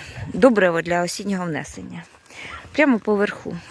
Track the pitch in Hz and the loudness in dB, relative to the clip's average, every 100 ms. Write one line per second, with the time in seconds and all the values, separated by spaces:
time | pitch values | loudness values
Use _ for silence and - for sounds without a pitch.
0 | - - - 180 254 208 185 165 170 175 | -12 -12 -8 4 4 6 4 2 0 0
1 | 175 - 202 190 175 147 - 190 180 175 | 0 -4 -4 -4 -2 -4 -8 -12 -14 -14
2 | - - - - - - - - 294 226 | -16 -20 -20 -18 -16 -16 -4 2 4 4
3 | - 202 202 - - 170 - | 2 0 0 -2 -10 -12 -12